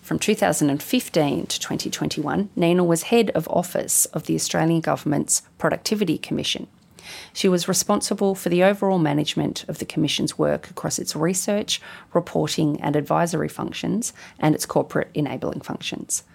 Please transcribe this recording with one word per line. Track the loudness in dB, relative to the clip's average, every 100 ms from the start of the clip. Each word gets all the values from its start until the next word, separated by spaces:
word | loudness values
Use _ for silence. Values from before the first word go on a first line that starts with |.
From | -6 0
two | 0 2
thousand | 2 4 2
and | 0
fifteen | 0 -2 0 2 2 0 -2
to | -6
twenty | -4 -6 -4
twenty-one, | -4 -4 -2 -2 -2 -2 2
Nina | 4 4
was | 4 2
Head | 4 2 4
of | 0 0
Office | -2 0 -2 0 0 0
of | -4 -2
the | -2
Australian | 0 2 2 2
Government's | 2 0 0 0 0 -2 -2 -2
Productivity | 0 0 -2 0 0 0
Commission. | -2 -4 -2 -4 -8 _ _ -20 -18 -18 -12
She | 0 4
was | 4 2
responsible | 0 2 0 0 0 0 0
for | 2
the | 4
overall | 6 4 2 4
management | 4 2 0 0 -2 -4 -8
of | -8
the | -4
Commission's | 0 0 0 -2 0
work | 0 0 -4
across | -8 -4 -4
its | -4 -2
research, | 0 0 -2 -2 -2 -6 -8 -18 -4
reporting | -2 0 -2 0 0 0 0
and | 0 0
advisory | 2 2 2 0 -4
functions | -4 -8 -6 -2 -2 -4 -10 -18 -2
and | 2 2
its | 0
corporate | 0 0 -2 -2
enabling | -2 -4 -4 -6 -6
functions. | -8 -10 -8 -10 -6 -8 -8